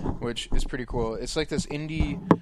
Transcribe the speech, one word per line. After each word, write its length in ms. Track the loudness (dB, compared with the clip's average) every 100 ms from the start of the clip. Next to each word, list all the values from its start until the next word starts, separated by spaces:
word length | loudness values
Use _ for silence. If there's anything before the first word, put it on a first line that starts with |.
| -4 -2
which 260 | -4 -4 4 4
is 80 |
pretty 220 | 4 -2 -2
cool. 280 | 0 0 -2
It's, 200 | -4 -2
like, 140 | 0
this 160 | -2 -2
indie, 520 | -4 -4 0 0 0 2 4